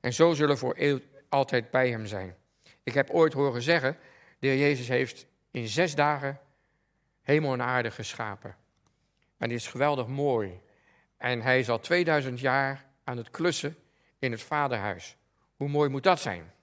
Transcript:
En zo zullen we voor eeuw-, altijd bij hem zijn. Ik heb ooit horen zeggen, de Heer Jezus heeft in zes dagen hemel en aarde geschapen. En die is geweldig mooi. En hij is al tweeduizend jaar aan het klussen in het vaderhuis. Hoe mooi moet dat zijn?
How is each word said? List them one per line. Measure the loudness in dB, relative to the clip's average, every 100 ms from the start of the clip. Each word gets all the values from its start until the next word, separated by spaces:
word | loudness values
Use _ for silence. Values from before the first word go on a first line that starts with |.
En | -4
zo | 4 4
zullen | 6 2
we | 2
voor | -2 0
eeuw-, | 0 0 -6 -20 _
altijd | 0 2 -2 0
bij | 0 0
hem | -2 -6
zijn. | -8 -10 -14 _ _ _ _
Ik | -4
heb | -2 2
ooit | 4 4
horen | 4 0 0
zeggen, | 0 2 2 -4 -16 -20 _ _
de | 0
Heer | 2
Jezus | 2 0 -2
heeft | -2 -2 -6 -20 _ _
in | -8 -4
zes | 0 0
dagen | 2 0 0 -4 -8 _ _ _ _ _ _ _ _
hemel | 0 2 2
en | -2
aarde | 0 0 -2
geschapen. | -6 -12 -8 -8 -8 -14 -18 _ _ _ _ _ _ _ _
En | -4
die | -4
is | -8
geweldig | -2 0 0 -4
mooi. | -4 -2 -2 -4 -10 _ _ _ _ _ _
En | -4 -2
hij | 2 2
is | 4
al | -2
tweeduizend | 2 2 4 2 0 -2
jaar | 0 0 0 -6 -14 _
aan | -8 -8
het | -10
klussen | -2 -2 0 -6 -10 _ _ _ _
in | -6
het | -4
vaderhuis. | -4 -2 0 0 -2 -6 -12 -20 _ _ _ _
Hoe | -2
mooi | 2 2
moet | 4
dat | 4 4
zijn? | 0 -6 -12 _